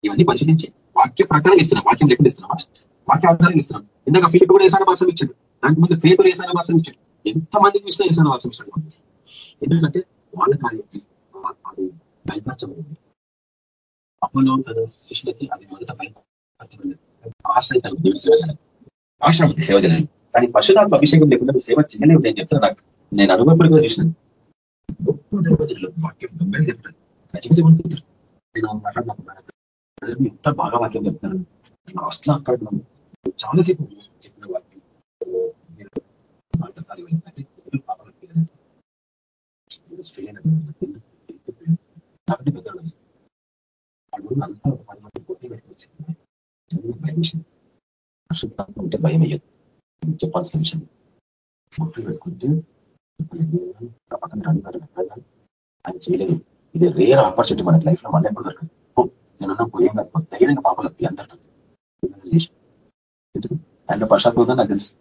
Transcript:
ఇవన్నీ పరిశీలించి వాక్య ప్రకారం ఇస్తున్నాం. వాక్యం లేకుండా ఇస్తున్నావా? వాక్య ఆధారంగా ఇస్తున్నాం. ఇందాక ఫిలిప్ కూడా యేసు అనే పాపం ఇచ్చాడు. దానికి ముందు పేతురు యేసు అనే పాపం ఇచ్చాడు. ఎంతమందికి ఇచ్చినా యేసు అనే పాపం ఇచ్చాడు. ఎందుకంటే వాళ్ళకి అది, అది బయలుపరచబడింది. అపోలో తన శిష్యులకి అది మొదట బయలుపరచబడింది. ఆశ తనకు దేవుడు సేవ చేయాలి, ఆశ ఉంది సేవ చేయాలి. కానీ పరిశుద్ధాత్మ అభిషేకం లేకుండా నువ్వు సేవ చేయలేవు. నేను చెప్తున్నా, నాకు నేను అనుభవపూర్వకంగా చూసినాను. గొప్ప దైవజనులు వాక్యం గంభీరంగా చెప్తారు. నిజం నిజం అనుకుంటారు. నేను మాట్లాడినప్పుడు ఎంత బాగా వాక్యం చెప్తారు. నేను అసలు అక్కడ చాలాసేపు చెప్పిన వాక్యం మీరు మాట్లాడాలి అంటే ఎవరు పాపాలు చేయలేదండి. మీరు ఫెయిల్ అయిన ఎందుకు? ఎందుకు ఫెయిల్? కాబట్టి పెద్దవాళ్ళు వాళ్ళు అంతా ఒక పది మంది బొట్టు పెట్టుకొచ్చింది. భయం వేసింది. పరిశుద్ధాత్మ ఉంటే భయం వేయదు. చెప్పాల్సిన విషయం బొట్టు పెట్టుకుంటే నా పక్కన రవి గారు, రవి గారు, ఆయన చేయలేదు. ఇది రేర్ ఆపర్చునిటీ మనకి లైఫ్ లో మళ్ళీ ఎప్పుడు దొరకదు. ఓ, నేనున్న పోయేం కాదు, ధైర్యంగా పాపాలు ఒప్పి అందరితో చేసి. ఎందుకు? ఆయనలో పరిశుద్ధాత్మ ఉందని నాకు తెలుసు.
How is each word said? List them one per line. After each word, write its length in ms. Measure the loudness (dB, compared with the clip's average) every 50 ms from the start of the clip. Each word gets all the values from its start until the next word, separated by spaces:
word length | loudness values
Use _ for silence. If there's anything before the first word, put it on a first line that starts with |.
| -6
ఇవన్నీ 180 | -4 2 2 2 2
పరిశీలించి 360 | 4 2 2 2 2 2 0 -4 _ _ _ _ _ 2
వాక్య 260 | 2 2 2 0 0 2 2
ప్రకారం 260 | 2 4 6 6 6 6
ఇస్తున్నాం. 220 | 4 2 2 2 2
వాక్యం 200 | 2 4 4 2 4
లేకుండా 180 | 4 2 0 0
ఇస్తున్నావా? 240 | -4 -8 -10 -10 -10 -10 _ _ -14 -14 _ _ _ _ 0
వాక్య 200 | 0 2 4 2 4
ఆధారంగా 280 | 4 2 2 2 0 -2
ఇస్తున్నాం. 220 | -2 -8 -12 -14 _ _ _ _ 2
ఇందాక 180 | 2 4 6 6 6
ఫిలిప్ 200 | 6 8 8 8
కూడా 100 | 8 8
యేసు 100 | 6 6 4
అనే 80 | 4 2
పాపం 200 | 2 2 4 4 4
ఇచ్చాడు. 180 | 4 4 -2 -8 _ _ _ _ _ 0
దానికి 180 | 0 4 4 4
ముందు 120 | 2 2 4 6
పేతురు 240 | 6 6 8 6 4 4
యేసు 100 | 2 -4
అనే 100 | -4 -4 -4
పాపం 200 | -2 2 0 0
ఇచ్చాడు. 180 | 0 0 -12 _ _ _ _ _ _ -6 -6
ఎంతమందికి 520 | -6 -6 0 2 4 4 4 4 2 -4 -4
ఇచ్చినా 160 | -4 -2 0 2
యేసు 100 | 4 4 4
అనే 80 | 2 2
పాపం 160 | -2 -6 -8 -10
ఇచ్చాడు. 560 | -10 -16 -12 -10 -10 -10 -10 -14 -16 _ _ _ _ _ -20 -18 -18 -18 -18 -12 _ -2
ఎందుకంటే 360 | 0 0 2 2 0 -2 -4 -8 _ _ _ _ _ -4 -2
వాళ్ళకి 240 | 0 0 0 0 -2 -6
అది, 100 | -8 -8 -14 _ -18 -20 _ _ _ _ _ _ _ -14 -14 -14 -14 _ _ -18
అది 140 | -10 -8 -8 -8 -10 -16 _ _ _ _ _ -12
బయలుపరచబడింది. 680 | -12 -10 -10 -12 -10 -10 -10 -12 -12 -14 -16 -16 -16 _ _ _ _ _ _ _ _ _ _ _ _ _ _ _ _ _ _ _ _ _ _ _ _ _ -10
అపోలో 300 | -4 _ 0 2 2 2 -2 -4
తన 180 | -4 -6 -6 -6 -6 -8
శిష్యులకి 480 | -14 -14 -10 -10 -8 -8 -8 -10 -10 -10 -12 -12
అది 100 | -16 -14 _ -18
మొదట 180 | -18 -16 -16 -14 -16
బయలుపరచబడింది. 1000 | -16 -18 -18 _ _ _ _ _ _ _ _ _ -20 -20 -20 -12 -12 -12 -12 _ _ _ _ _ _ -20 -20 _ _ -2 0
ఆశ 120 | 0 0 2 0 -2 -2
తనకు 180 | -2 -8 -2 0
దేవుడు 160 | 0 0 0 2
సేవ 100 | 4 4 4
చేయాలి, 180 | 2 -2 -8 -10 _ _ _ _ _ -20 _ _ _ _ _ _ 2 2
ఆశ 100 | 4 4 4 2
ఉంది 140 | 2 0 0 2
సేవ 80 | 4 4 6
చేయాలి. 200 | 4 2 2 0 -4 _ _ _ _ 2
కానీ 120 | 2 2 4 2
పరిశుద్ధాత్మ 380 | 2 4 6 6 6 6 6 4 4
అభిషేకం 300 | 4 6 6 6 6 6 4
లేకుండా 200 | 2 2 0 0
నువ్వు 120 | 0 0 2
సేవ 100 | 2 2 2 0 0
చేయలేవు. 280 | 2 2 2 2 2 0
నేను 100 | 0 -2 -4
చెప్తున్నా, 200 | -4 -2 0 0 0
నాకు 140 | 0 -2 _ _ _ _ _ _ _ 0 2
నేను 120 | 2 4 4
అనుభవపూర్వకంగా 480 | 4 6 6 6 6 6 6 6 6 4
చూసినాను. 260 | 4 0 0 -2 -2 -2 _ _ _ _ _ _ _ _ _ _ _ _ _ _ -14 -12 _ -4
గొప్ప 340 | -4 -4 -4 _ _ -4 -2 2
దైవజనులు 440 | 2 2 0 0 -4 -6 -8 -8 -10 -8 -6 -8
వాక్యం 260 | -8 -8 _ -14 -14 -8 -6
గంభీరంగా 300 | -6 -4 0 0 0 0
చెప్తారు. 260 | -2 -8 -12 -20 -20 _ _ _ _ _ _ _ -12
నిజం 160 | -12 0 2
నిజం 160 | 2 4 6 6
అనుకుంటారు. 360 | 6 6 4 -4 -8 -8 -10 _ _ _ _ _ _ _ _ _ _
నేను 180 | -6 -6 -4 -6 -8 -10
మాట్లాడినప్పుడు 460 | -6 -6 -4 -6 -6 -8 -12 -16 -20 -20 -20 _ -20 -20 _ _ _ _ _ _ _ _ -14 -12 -10 -4 -2 -2 -2
ఎంత 180 | -2 -4 -4 -4 -4 -2
బాగా 160 | -6 -4 -2 -4 -4
వాక్యం 220 | -4 -6 -6 -6 -6
చెప్తారు. 300 | -6 -6 -8 -8 -6 -8 -8 _ _ _ _ _ _ _ _
నేను 160 | -16 -14 -10 -10 -6
అసలు 220 | -8 -6 -2 -2 -2
అక్కడ 200 | -2 -2 -4 -4 -4 -4 -6 -8 -8 -8 _ _ _ _ _ _ _ _ -10 -10 -8 -8
చాలాసేపు 400 | -2 0 0 2 2 0 -2 -4 -12 -12 -20 _ _ _ _ -18
చెప్పిన 200 | -18 _ _ -16 -12 -12
వాక్యం 260 | -12 _ _ _ -20 _ _ _ _ _ _ _ _ -14 -8 -6 -6 -6 -6 -8 _ _ _ -20
మీరు 160 | -20 -20 -14 _ -14 _ _ _ _ _ _ _ _ _ _ -6 -6 -6
మాట్లాడాలి 400 | -6 -12 -20 -18 _ -18 -20 -10 -8 -8 -8 -8 -10
అంటే 140 | _ -18 -18 _ _ _
ఎవరు 220 | _ -10 -10 -10 -8 -8
పాపాలు 240 | -14 _ _ -20 _ _
చేయలేదండి. 340 | -20 _ -4 -4 -4 -4 _ _ _ _ _ _ _ _ _ _ _ _ _ _ _ _ _ _ _ _ _ _ _ _ -20 -20 _ _
మీరు 140 | -20 -20 -20 -20 -18
ఫెయిల్ 140 | -18 -18 -18
అయిన 80 | -18 -8 -4 -4 -2
ఎందుకు? 280 | -2 -4 -8 -12 _ -12 -12 -12 -18 -20 _ _ _ _ _
ఎందుకు 220 | -20 -20 _ -20 -20 _
ఫెయిల్? 180 | -6 -4 -4 -4 _ _ _ -20 _ _ _ _ _ -8
కాబట్టి 220 | -8 -6 -6 -8 -8
పెద్దవాళ్ళు 380 | -8 -12 -18 -20 -16 -18 -18 -18 _ _ _ _ _ _ _ _ _ _ _ _ _ _ _ _ _ _ _ _ _ _ _ -18
వాళ్ళు 320 | -18 -8 -4 -4 -4 -4
అంతా 200 | -6 -12 -8 _ -6 -6
ఒక 80 | -6 -10 -20
పది 120 | -20 _ _
మంది 160 | -20 _ -20 -16 _
బొట్టు 180 | -18 _ -16 -18 -18
పెట్టుకొచ్చింది. 600 | -20 _ _ -20 _ -20 _ _ _ -14 -14 -14 _ _ _ _ _ _ _ _ _ _ _ -10 -10 -8 -10 -12 -8 -10
భయం 120 | -6 -4 -4
వేసింది. 260 | -4 -4 -6 -10 -14 _ _ _ _ _ _ _ _ _ _ _ _ _ _ _ _ _
పరిశుద్ధాత్మ 520 | -8 -8 -8 -10 -10 -12 -14 -14 -10 -10 -8
ఉంటే 140 | -8 -6 -4 -2
భయం 180 | -2 0 0 0
వేయదు. 220 | 0 -2 -8 _ _ _ _ _ _ _ _ _ _ _ _ -8 -8 -6 -6 -8
చెప్పాల్సిన 360 | -6 -6 -6 -6 -6 -6 -6 -6
విషయం 160 | -6 -6 -8 -12 -14 _ _ _ _ _ _ _ _ _ _ _ _ _ _ _ _ -12
బొట్టు 260 | -10 -10 -10 -10 -12 -10
పెట్టుకుంటే 420 | -10 -12 -12 -12 -16 -14 -8 -4 -4 -4 -4 -4 _ _ _ _ _ _ _ _ _ _ _ -14 -12 -6 -8 -6 -4 -4 -6 -6 -8 -14 _ -18 -18 -18 _ _ _
నా 60 | -14 -14 -14
పక్కన 180 | -12 -12 -10 -4
రవి 140 | -4 -4 -4 -4
గారు, 120 | -8 -16 -16 -18 -16 _
రవి 120 | -10 -10 -10
గారు, 120 | -10 -20 -20 _ _ _ _ _ _ _ _ _ _ _ _
ఆయన 120 | -16 -12 -10 -6
చేయలేదు. 280 | -4 -4 -4 -2 -4 -4 -6 -6 _ _ _ _ _ _
ఇది 100 | 0 0 0 2 2
రేర్ 220 | 4 4 6 4 4 2
ఆపర్చునిటీ 340 | 0 -2 -2 -2 -2 -2 0 2
మనకి 160 | 2 4 4 2
లైఫ్ 140 | -2 -2 -2
లో 60 | -2 -2
మళ్ళీ 140 | 0 0 0
ఎప్పుడు 140 | -4 -4 -8
దొరకదు. 240 | -10 -10 -12 -16 -18 _ _ _ _ _ -2
ఓ, 40 | -2 -2 _ _ _ _ _ _
నేనున్న 240 | -8 -8 -4 -4 -6 -6 -2
పోయేం 200 | 0 0 0 0 -2
కాదు, 280 | -8 -4 _ -6 -6 -6 -2
ధైర్యంగా 280 | 0 2 2 2 0 0 -2
పాపాలు 200 | -2 -2 -6 -10
ఒప్పి 180 | -8 _ -8 -8
అందరితో 260 | -8 -8 -14 -18 -20 _ -20 _ _ _ _ _ _ _ _ _ _ _ -10 -10 -10 -12 _ -2 -2
చేసి. 180 | -2 -2 -2 _ _ _ _ _ _ _ _ _ _ _ _ _ _ _ _ _
ఎందుకు? 180 | -10 -8 -8 -8 -8 -10 _ _ _ _ -6
ఆయనలో 180 | -4 -4 0 0 2
పరిశుద్ధాత్మ 300 | 2 2 2 2 2 0
ఉందని 140 | 2 2 0
నాకు 100 | 0 -2 0
తెలుసు. 180 | -2 -2 -4 -4 _